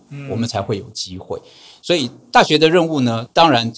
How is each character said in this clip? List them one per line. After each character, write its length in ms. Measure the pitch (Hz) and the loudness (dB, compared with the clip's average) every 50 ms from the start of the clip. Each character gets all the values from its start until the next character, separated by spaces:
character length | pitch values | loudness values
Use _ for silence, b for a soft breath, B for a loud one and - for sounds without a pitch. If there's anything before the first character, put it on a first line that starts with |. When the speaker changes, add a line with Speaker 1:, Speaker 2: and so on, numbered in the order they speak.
| _ _ | _ _
Speaker 1:
嗯。 200 | 143 143 139 135 | -18 -16 -12 -8
Speaker 2:
我 60 | - | -6
们 120 | 107 120 117 | -6 -6 -4
才 140 | - 104 | -4 -6
会 160 | 98 - 110 98 | -4 -4 -6 -6
有 120 | 107 123 | -8 -10
机 260 | 107 - - 92 90 90 | -12 -12 -12 -12 -12 -14
会。 240 | - - - - B B B B B B B B | -12 -12 -12 -12 B B B B B B B B
所 140 | - - 175 | -4 -2 -2
以 160 | 175 135 120 - - _ _ | -2 -2 -6 -8 -14 _ _
大 140 | - 247 202 | 2 4 4
学 140 | - 156 151 | 4 4 4
的 120 | 156 160 | 4 4
任 160 | 165 180 165 | 4 2 2
务 140 | 165 160 143 | 0 0 0
呢， 260 | 127 120 117 113 117 - | 0 0 -2 -2 -6 -2
当 180 | - 175 165 165 | 2 4 4 4
然 220 | 135 120 117 113 117 | 4 2 0 -2 -6